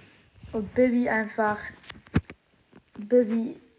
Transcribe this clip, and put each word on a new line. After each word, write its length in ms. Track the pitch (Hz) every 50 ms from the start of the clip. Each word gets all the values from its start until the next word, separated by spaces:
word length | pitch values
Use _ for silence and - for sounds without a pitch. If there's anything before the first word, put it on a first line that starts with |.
| - - - _ _ _ _ - - - -
Und 200 | 220 202 190 -
Bibi 360 | 247 254 254 233 240 247 -
einfach, 480 | 220 220 220 214 - - 214 208 208 208 - - - - - - - - - - - - - - - _ _ _ _ _ _ _ - - _ _ -
Bibi 680 | - 202 202 247 247 247 208 226 226 226 285 330 - - _ _